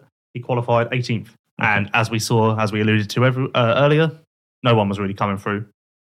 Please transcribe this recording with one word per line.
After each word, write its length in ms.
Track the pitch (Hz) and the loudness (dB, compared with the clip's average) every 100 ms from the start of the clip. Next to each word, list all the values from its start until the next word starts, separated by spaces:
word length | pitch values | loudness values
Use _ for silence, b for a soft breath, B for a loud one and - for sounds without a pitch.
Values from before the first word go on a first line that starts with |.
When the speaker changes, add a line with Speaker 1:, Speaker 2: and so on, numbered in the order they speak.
| _ _ _ | _ _ _
Speaker 1:
He 60 | 131 | -12
qualified 480 | 120 123 117 117 117 | -6 -4 0 0 0
eighteenth. 420 | 127 123 107 101 _ _ - | -2 -4 -6 -8 _ _ -4
Speaker 2:
Okay. 80 | 113 | 0
Speaker 1:
And 200 | 101 101 | 0 0
as 160 | 117 110 | -2 0
we 100 | 117 | -2
saw, 380 | - 117 110 110 | 0 2 2 0
as 140 | 107 | -2
we 100 | 107 | 0
alluded 280 | 107 107 101 | 2 2 0
to 140 | 120 127 | 0 0
every, 200 | 127 135 127 | 0 -2 0
uh, 180 | 117 117 | 2 2
earlier, 340 | 143 151 160 156 _ _ _ _ | 4 4 0 -4 _ _ _ _
no 120 | 127 113 | 2 2
one 120 | 101 | 2
was 120 | 101 | -2
really 140 | 98 | -4
coming 240 | 98 101 98 | -2 -4 -2
through. 280 | 107 101 107 _ _ _ | -4 -4 -6 _ _ _